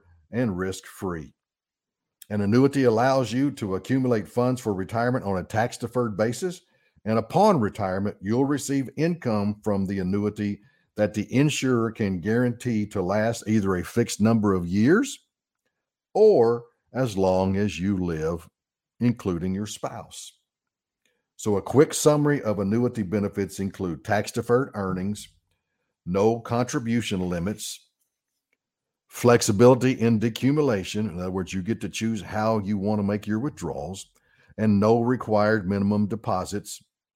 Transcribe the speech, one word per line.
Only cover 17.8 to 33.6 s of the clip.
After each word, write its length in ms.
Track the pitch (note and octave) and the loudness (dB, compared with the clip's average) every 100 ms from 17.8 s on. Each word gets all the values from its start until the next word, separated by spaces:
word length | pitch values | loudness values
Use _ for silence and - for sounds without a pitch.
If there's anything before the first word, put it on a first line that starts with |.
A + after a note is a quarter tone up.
| F#2+ G2 | -2 0
live, 500 | F2+ D#2+ D#2 E2+ - _ _ _ _ - | -2 -2 -4 -4 -8 _ _ _ _ -2
including 560 | A#2+ A#2 G2 F2 F#2 F#2+ | -2 0 -2 -4 -4 -4
your 100 | G#2+ | -6
spouse. 680 | - C3+ A#2 D#2 - - - _ _ _ _ _ _ _ _ _ - | -8 -10 -12 -16 -18 -20 -20 _ _ _ _ _ _ _ _ _ -8
So 180 | A2 G2+ | -2 -2
a 60 | |
quick 320 | - A#2+ D#3+ | 2 4 4
summary 500 | - D3+ D3 D3 C#3+ | 4 2 4 2 0
of 160 | G#2+ G2+ | -2 -2
annuity 420 | G2 A2+ B2 A#2+ | 0 0 0 -2
benefits 580 | F#2+ G#2 G2 - F#2+ - | -4 -2 -2 -4 -6 -4
include 440 | G2 - F#2 D#2 | -8 -6 -6 -6
tax-deferred 680 | - G#2 G#2 - - A#2+ C3+ G#2 | -2 -2 -2 -4 0 0 0 -4
earnings, 540 | F#2+ F#2 F#2+ G#2 - _ _ _ _ _ _ _ - | -4 -4 -4 -6 -12 _ _ _ _ _ _ _ -4
no 340 | F#2+ G#2+ A#2 | 2 2 2
contribution 880 | - A#2 B2 D3+ A2+ A#2 G#2+ G2 F2+ | -2 -2 -2 -4 -2 -2 -2 -4 -2
limits, 580 | F2 F2 A2 - - _ _ _ _ _ _ _ _ _ _ _ _ _ | -4 -4 -6 -10 -14 _ _ _ _ _ _ _ _ _ _ _ _ _
flexibility 840 | - A#2+ A#2 - G2 B2 B2+ B2+ | 0 4 6 4 6 8 8 4
in 260 | C3 A2+ A2+ | 2 2 2
decumulation. 920 | A2+ A2 B2+ D3+ C#3+ G#2 F2+ G#2 G#2+ | 0 -2 0 0 0 -2 -4 -6 -6
In 80 | E2+ | -6
other 140 | F#2 | -6
words, 220 | F#2 E2+ | -4 -4
you 100 | F#2 | -6
get 160 | F2+ A2 | -4 -6
to 100 | G2 | -6
choose 320 | - A2+ A2 | -6 -4 -4
how 380 | F2 G#2+ A2 A2 | -6 -2 0 0
you 180 | F#2+ G#2 | 0 -2
want 220 | G2 G#2+ | -2 0
to 40 | |
make 220 | G2 G#2 G#2 | 0 -2 -2
your 140 | G#2+ | -4
withdrawals, 680 | C#3+ - | -4 -6